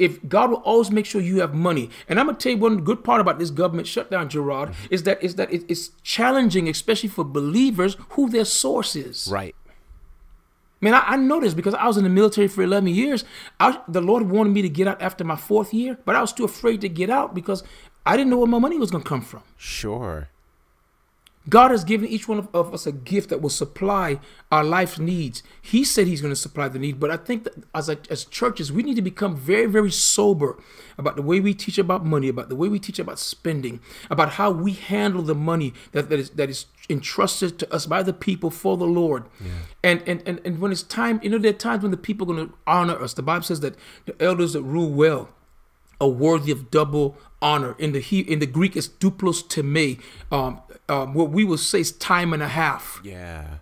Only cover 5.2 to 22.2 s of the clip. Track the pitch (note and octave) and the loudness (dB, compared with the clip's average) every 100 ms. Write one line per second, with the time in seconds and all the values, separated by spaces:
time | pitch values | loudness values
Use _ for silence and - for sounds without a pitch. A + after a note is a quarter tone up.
5.2 | F3+ F#3 - F3 E3+ E3+ - - - - | -2 -4 -2 -4 -4 -6 -8 -12 -6 0
6.2 | B3 C4+ A#3 F#3 E3 D#3 - G#3+ G#3 - | 2 4 4 2 0 -2 -2 -2 -2 -4
7.2 | D3 C#3+ C#3+ G#3 C4+ F#3+ F#3+ F#3+ - - | -4 -2 0 4 4 4 0 -2 -4 0
8.2 | C4 A3+ G#3+ - C4 C4+ - D3+ B2+ - | 2 2 2 0 0 0 -2 -6 -8 -10
9.2 | F#2+ G2 F#2+ - - - - - - - | -6 -4 -6 -12 -20 -20 -20 -20 -20 -20
10.2 | - - _ _ _ _ G#3 B3+ G3+ C4+ | -20 -20 _ _ _ _ 4 6 4 2
11.2 | C4 D#4+ A3+ D#3+ G3 A3+ A#3 G#3 F#3 F#3 | 2 4 2 0 0 0 2 4 4 6
12.2 | G#3+ G#3 G3 G3 F#3 G3+ F#3+ F3+ C#4 B3 | 4 4 2 2 0 2 2 2 0 -2
13.2 | - - - - A3 D4+ - F3 F3 A#3+ | -6 -16 -12 2 2 2 -2 0 2 2
14.2 | G3 G3+ G#3 G3+ F#3 D3 F#3+ - F#3 - | 4 4 4 2 2 0 0 0 -4 -4
15.2 | E3 D3+ - G#3+ G3 A3 B3+ B3 - A#3+ | -4 -6 0 0 2 -2 -2 -4 0 0
16.2 | A3+ - G#3+ - A#3+ G#3+ G3 E3 F#3 C4+ | 0 -2 -4 -2 0 0 -2 -4 0 0
17.2 | C#4+ F3+ E3 F#3+ - - - _ D3+ A3 | -2 -4 -4 -6 -8 -20 -20 _ 2 4
18.2 | C4+ B3 A#3 A#3 C4+ E4 G3+ F3 - C3+ | 4 4 4 4 4 2 0 -2 -4 -6
19.2 | - - - - - - G#2+ A#2 G#2+ D#2 | -6 -14 -20 -18 -12 -8 -6 -6 -6 -8
20.2 | D2 _ _ _ _ _ _ _ _ _ | -10 _ _ _ _ _ _ _ _ _
21.2 | _ _ C#3+ A3 C4 A#3 E3 A3 A3 A3 | _ _ 6 8 8 6 2 -2 0 -4